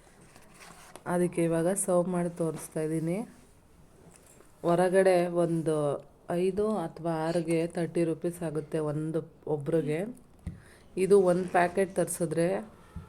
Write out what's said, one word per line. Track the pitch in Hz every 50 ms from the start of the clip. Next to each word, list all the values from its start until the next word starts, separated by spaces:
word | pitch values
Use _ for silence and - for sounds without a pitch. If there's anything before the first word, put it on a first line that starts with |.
| - - - - - - - - - - - - - - - - - - - - -
ಅದಕ್ಕೆ | - 175 175 180 170 - - 170
ಇವಾಗ | 165 165 165 165 175
ಸರ್ವ್ | 196 190 - - 180 180 175 185
ಮಾಡಿ | 180 175 175 175
ತೋರಿಸ್ತಾ | 170 - 170 160 151 151 - - - 160
ಇದ್ದೀನಿ. | 156 156 160 160 156 165 170 208 247 - - - - - - - _ _ - - - _ - - - - - - - - - - - - - -
ಹೊರಗಡೆ | - 170 170 165 185 185 180 190 190 190 185 175 175
ಒಂದು | 180 175 175 170 165 165 165 151 160 156 151 147 147 139 - - - - _ _ -
ಐದು | 175 175 185 190 180 196 208 220 214 190
ಅಥವಾ | 165 165 - - 156 170
ಆರಿಗೆ | 165 160 156 165 170 175 165 160 170 160 165
ತರ್ಟಿ | 170 - 175 170 160 170 175 170
ರುಪೀಸ್ | 160 160 151 - 175 170 170
ಆಗುತ್ತೆ | 170 160 147 156 151 - - 160
ಒಂದು | 156 151 147 156 156 160 160 165 160 - - - -
ಒಬ್ರಿಗೆ. | - 156 143 139 160 151 160 151 151 151 160 196 240 254 - - - - - - - - - - - - - - - - 180
ಇದು | 190 175 202 202 185 180
ಒಂದ್ | 175 180 185 180 -
ಪ್ಯಾಕೆಟ್ | 185 175 175 180 202 196 175 190
ತರ್ಸಿದ್ರೆ | 185 170 165 - - 175 156 156 165 165 175 190 214 220 - - - - - - - -